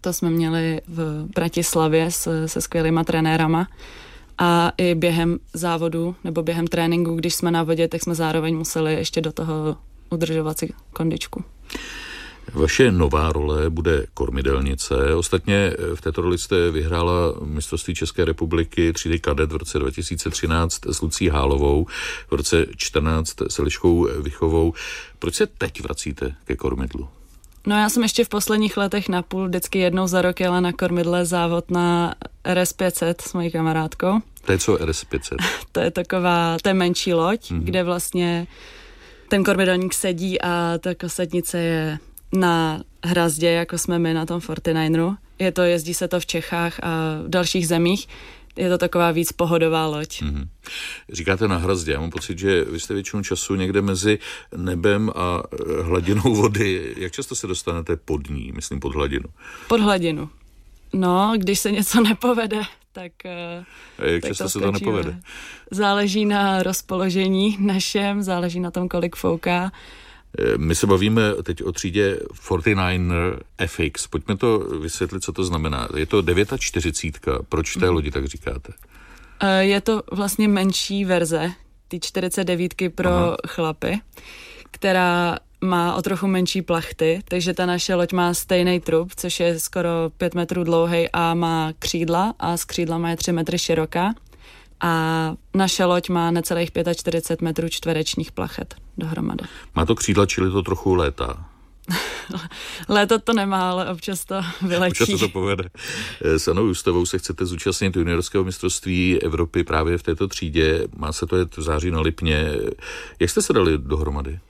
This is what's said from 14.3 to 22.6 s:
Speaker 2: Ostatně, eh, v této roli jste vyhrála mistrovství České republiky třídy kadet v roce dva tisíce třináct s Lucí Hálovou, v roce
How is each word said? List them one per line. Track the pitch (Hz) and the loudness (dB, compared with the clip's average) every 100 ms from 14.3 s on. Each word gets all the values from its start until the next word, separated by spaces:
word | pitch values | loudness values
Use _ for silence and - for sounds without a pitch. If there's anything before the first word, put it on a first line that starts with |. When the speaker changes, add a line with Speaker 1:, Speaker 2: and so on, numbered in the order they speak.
| 65 65 67 69 69 - 65 69 82 | 0 0 0 0 -4 -2 0 2 2
Speaker 2:
Ostatně, | 87 92 - 101 | 0 -2 2 2
eh, | 98 - 87 82 | 2 -2 -6 -4
v | |
této | - 80 | -4 -2
roli | 87 87 | 0 -2
jste | - 95 87 | 0 2 4
vyhrála | 78 80 85 85 87 85 - | 2 0 0 2 2 0 -2
mistrovství | 76 76 - 80 - 85 | -6 -6 -4 -6 -4 -4
České | 82 - 82 | -4 0 0
republiky | 78 82 82 82 - 82 | 0 0 0 0 2 2
třídy | 80 - 82 | 2 -2 -2
kadet | - 71 78 | 0 0 0
v | 76 | -2
roce | 78 73 | -4 -2
dva | 67 | -2
tisíce | 71 78 82 - | -4 -6 -4 -4
třináct | - 82 82 82 - - | -2 0 2 0 -2 -4
s | - | -4
Lucí | 80 - 87 | -2 0 2
Hálovou, | 76 67 69 71 73 - - - - - | 2 2 2 4 2 0 -4 -8 -10 -4
v | |
roce | 71 71 82 | -2 2 2